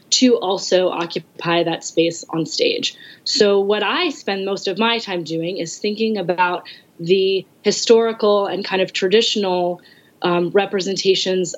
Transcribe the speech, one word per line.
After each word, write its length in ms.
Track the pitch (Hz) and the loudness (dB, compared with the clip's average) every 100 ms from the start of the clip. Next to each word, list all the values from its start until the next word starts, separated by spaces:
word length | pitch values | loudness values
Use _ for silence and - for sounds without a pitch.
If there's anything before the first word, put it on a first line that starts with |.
| - | -4
to 260 | - 254 233 | 2 4 4
also 520 | 185 196 - 185 180 | 2 -2 2 2 2
occupy 760 | - 170 180 - - 170 170 | -2 -6 -8 -10 -8 0 0
that 200 | 165 165 | 0 -2
space 400 | - - 165 165 - | -4 0 0 -2 -6
on 160 | 165 156 | -4 -4
stage. 500 | - - - - - - - - | -2 -2 -2 -6 -8 -20 -12 -4
So 340 | - 208 202 | 2 4 4
what 220 | 196 208 | 2 0
I 260 | 208 277 359 | 0 -2 -2
spend 340 | - - 196 190 | -4 -6 -4 -4
most 220 | 196 - | -4 -4
of 100 | 196 | -2
my 220 | 226 233 | 0 0
time 240 | 226 180 | -2 -6
doing 340 | 156 160 165 190 | -4 -4 -4 -6
is 200 | 165 - | -8 -6
thinking 360 | 208 208 220 214 | -4 -2 -2 -2
about 500 | 170 175 180 175 - - _ - | -2 0 0 -2 -8 -20 _ -6
the 460 | 165 190 190 190 - _ | 0 2 2 0 -4 _
historical 800 | 208 202 - 226 226 220 208 208 202 | -2 0 4 4 4 2 2 4 2
and 160 | 180 | -2
kind 180 | 202 190 | -2 0
of 120 | 185 | 0
traditional, 880 | - 185 208 226 220 190 180 175 175 - _ _ - | 0 2 2 2 0 0 0 -2 -4 -12 _ _ -6
um, 300 | 180 175 175 | 0 0 2
representations 1040 | 196 196 202 185 185 196 185 190 185 175 | 0 0 -2 -4 -2 2 2 2 0 -2